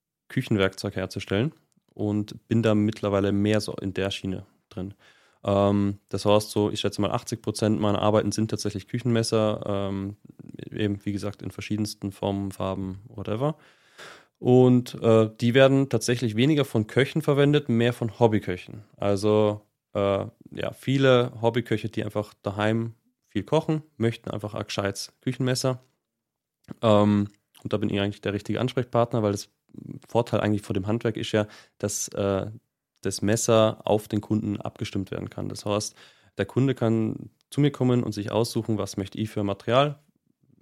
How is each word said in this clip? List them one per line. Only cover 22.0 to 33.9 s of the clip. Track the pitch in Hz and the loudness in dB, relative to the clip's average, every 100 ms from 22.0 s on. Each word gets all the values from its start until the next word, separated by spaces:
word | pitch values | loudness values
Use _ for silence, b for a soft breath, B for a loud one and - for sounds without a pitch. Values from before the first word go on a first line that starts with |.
einfach | 110 107 - - | -6 -6 -8 -8
daheim | 104 104 107 113 113 - _ _ _ | -8 -2 0 0 -4 -10 _ _ _
viel | 101 | -8
kochen, | - 156 156 156 - - | -2 -2 0 -4 -6 -2
möchten | 113 - - | -2 -2 -8
einfach | 107 107 | -8 -8
ein | - | -8
gescheites | 104 - 98 - - _ | -8 -4 -4 -4 -12 _
Küchenmesser. | 131 123 127 127 131 123 _ _ _ _ _ _ _ _ - - | -6 -2 -2 0 -2 -4 _ _ _ _ _ _ _ _ -20 0
Ähm, | 113 104 104 104 101 _ _ _ | 4 6 6 2 0 _ _ _
und | 107 | -6
da | 101 | -4
bin | 107 | -2
ich | 98 | -2
eigentlich | 101 101 | -4 -4
der | 107 | -6
richtige | 101 - 104 | -6 -4 -4
Ansprechpartner, | 127 131 120 120 117 117 | -2 -2 0 0 0 0
weil | 104 | 0
das | 101 - _ _ - - - - | -2 -6 _ _ -18 -16 -16 -4
Vorteil | 113 - 107 | -2 0 0
eigentlich | 104 104 | 0 -2
vor | - | -2
dem | 98 101 | -4 -2
Handwerk | 113 113 - | -2 -4 -4
ist | - | -2
ja, | 107 104 B B B | -2 -2 B B B
dass, | 101 - - | -6 -6 -8
äh, | - 98 95 101 113 _ _ _ _ | -4 -2 -2 -4 -10 _ _ _ _
das | 98 - | -8 -2
Messer | 98 113 - 113 110 - | 0 0 4 4 4 2
auf | - | 0